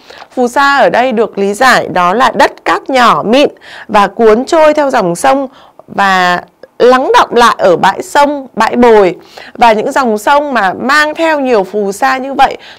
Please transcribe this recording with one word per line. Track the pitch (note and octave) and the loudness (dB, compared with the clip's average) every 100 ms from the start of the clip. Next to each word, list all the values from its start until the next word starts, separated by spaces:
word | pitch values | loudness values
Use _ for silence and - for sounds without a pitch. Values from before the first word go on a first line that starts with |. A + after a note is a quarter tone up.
| - - - | -20 -20 -12
Phù | - B3 | -4 -4
sa | C#4+ C#4 C#4 | 0 0 2
ở | G3 | 2
đây | G#3 C4 | 2 0
được | A3+ G#3 G3+ | -2 -4 -4
lý | G3 | -4
giải | G#3 C4 G3+ - | 0 0 0 -2
đó | F3+ F3 | -2 0
là | G#3+ C4 - | 0 0 0
đất | E4+ - - | -2 -2 -6
cát | F4+ - | -4 -2
nhỏ | C4+ A#3 D#3+ D#3+ | 0 2 2 0
mịn | C4 D4 - - - - | 0 0 -4 -20 -20 -2
và | G#3 G3 | 0 0
cuốn | G3 A3+ G#3+ C4 | 2 2 2 0
trôi | E4 D#4 | 2 2
theo | D4+ C#4+ | 2 0
dòng | B3+ F3+ E3+ | -2 -2 -2
sông | C4+ C#4 C4 - - _ - | 0 0 -4 -12 -20 _ -12
và | - G3 F#3 F3+ F3 - _ - - | -4 0 0 0 -2 -6 _ -14 0
lắng | A#3+ B3+ D#4 | 2 2 2
đọng | A#4+ - A#3 | 0 2 2
lại | A#3 - | 2 2
ở | F#3+ D#3+ | 0 2
bãi | F3+ - | 0 -2
sông, | - D4+ C#4+ D4 C4+ | -2 0 0 0 -8
bãi | - A3 A#3+ | -4 -2 2
bồi. | A#3+ G#3+ F#3 - - - - | 4 4 2 -2 -14 -20 -14
Và | - A#3 | 0 0
những | G#3+ A3+ | 2 -2
dòng | C#4+ B3 G#3 | -2 -2 -2
sông | D4+ C#4+ D4 | 0 0 0
mà | A#3+ F#3+ | -2 -2
mang | A#2+ A#3 D4+ D4+ D4+ | -2 -2 0 0 -2
theo | E4 D4 | -2 -2
nhiều | C4 A3+ | 0 0
phù | F#3 G#3+ G3 | -2 -4 -6
sa | G3 - C4 | -2 -4 -4
như | C4+ | -6
vậy | C4+ C4 - - | -2 -2 -2 -16